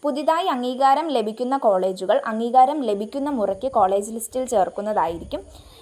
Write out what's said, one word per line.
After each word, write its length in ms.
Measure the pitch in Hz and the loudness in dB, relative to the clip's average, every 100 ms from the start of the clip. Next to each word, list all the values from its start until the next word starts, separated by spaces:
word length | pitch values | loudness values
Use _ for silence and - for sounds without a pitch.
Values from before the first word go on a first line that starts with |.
പുതിയതായി 440 | 285 269 277 320 370 | -2 -2 0 2 0
അംഗീകാരം 640 | 262 247 254 269 277 330 | -2 -4 2 4 4 2
ലഭിക്കുന്ന 480 | 254 214 220 247 269 | 0 -2 -4 -2 2
കോളേജുകൾ 640 | 247 185 185 185 190 254 233 | 2 2 0 -2 0 0 0
അംഗീകാരം 560 | 220 233 254 254 302 | -4 2 6 6 4
ലഭിക്കുന്ന 480 | 240 202 214 277 285 | -2 -2 -4 -6 -4
മുറയ്ക്ക് 400 | 277 196 196 269 | -2 -2 -2 -2
കോളേജ് 400 | 240 190 196 214 | 2 2 2 -2
ലിസ്റ്റിൽ 320 | 226 - 254 | -10 -8 -6
ചേർക്കുന്നതായിരിക്കും. 1000 | 254 220 175 - 208 202 165 170 - 302 392 - - - | -2 0 0 -2 -4 -2 -2 -4 -10 -12 -12 -20 -20 -18